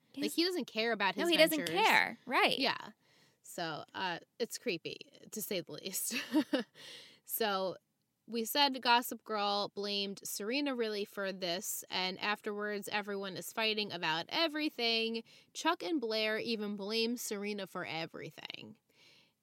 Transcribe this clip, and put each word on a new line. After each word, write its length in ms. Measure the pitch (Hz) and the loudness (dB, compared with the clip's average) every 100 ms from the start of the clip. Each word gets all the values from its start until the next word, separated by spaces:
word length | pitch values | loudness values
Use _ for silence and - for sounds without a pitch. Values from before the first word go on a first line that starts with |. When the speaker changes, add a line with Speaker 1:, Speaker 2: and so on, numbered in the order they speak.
| _ | _
Speaker 1:
He 100 | - | -4
Speaker 2:
Like, 80 | 294 | -2
Speaker 1:
doesn't 60 | 311 | 0
Speaker 2:
he 80 | |
doesn't 220 | 349 359 240 | 0 0 -2
care 260 | 214 233 | -2 0
about 220 | 214 196 185 | 2 2 2
his 60 | |
Speaker 1:
No, 40 | 339 | 4
he 80 | 311 | 8
doesn't 300 | 311 311 269 | 8 6 0
Speaker 2:
ventures. 180 | 339 | 4
Speaker 1:
care. 340 | 440 208 90 - - | 6 6 4 -2 -2
Right. 320 | 254 - - | 4 4 4
Speaker 2:
Yeah. 180 | 254 - - - _ _ _ _ | 0 0 -6 -16 _ _ _ _
So, 400 | - - 165 151 - | -12 -6 -4 -4 -8
uh, 240 | - 190 170 - - | -4 -4 -4 -8 -6
it's 180 | 226 - | -6 -4
creepy, 400 | - 170 - - - - - | -4 -4 -4 -10 -14 -20 -12
to 100 | - | -8
say 180 | - 190 | -4 -4
the 100 | 160 | -4
least. 420 | 151 - 185 - 247 | -10 -8 -6 -4 -4
<laughs> 440 | 269 254 - 262 226 - - - - - - | 0 0 2 0 -2 -10 -18 -16 -18 -20 -8
So, 460 | - 220 196 190 - _ _ _ _ - | 0 2 2 0 -4 _ _ _ _ -8
we 180 | 233 | -4
said 360 | 220 294 285 262 | 0 4 4 4
Gossip 420 | 233 233 247 233 | 6 6 4 -8
Girl 460 | - 214 202 202 196 | -4 0 2 2 0
blamed 460 | - 202 202 196 196 | -4 -2 -2 -2 -4
Serena 500 | - - 208 269 285 | -6 -6 -2 0 0
really 300 | 247 220 208 | 0 0 0
for 280 | 208 - 196 | -4 -4 -4
this, 520 | 190 185 175 - - - | -2 -2 -2 -2 -6 -4
and 280 | 190 185 190 | -2 -2 -2
afterwards 680 | 208 208 220 208 208 208 202 | -2 -2 -2 -4 -4 -4 -2
everyone 440 | 208 202 202 196 170 | -4 -2 -4 -4 -6
is 160 | 175 | -6
fighting 400 | - 220 214 208 | 0 0 2 -2
about 340 | 175 170 160 165 | -2 0 0 0
everything. 920 | - 330 302 302 - 233 226 226 226 - - _ | 0 0 0 -2 0 0 2 0 -2 -6 -18 _
Chuck 280 | - 311 349 | -2 0 0
and 180 | 349 320 | 0 -2
Blair 380 | 233 220 214 214 | 0 0 2 0
even 380 | 233 226 208 208 | 0 -2 -2 -4
blame 400 | 196 226 226 240 | -2 2 2 0
Serena 500 | - 208 202 208 190 | -4 -4 -4 -4 -6
for 200 | 185 135 | -6 -4
everything. 880 | 156 165 - 151 - - - - - _ _ - - _ _ | -4 -6 -8 -12 -10 -12 -12 -12 -18 _ _ -20 -20 _ _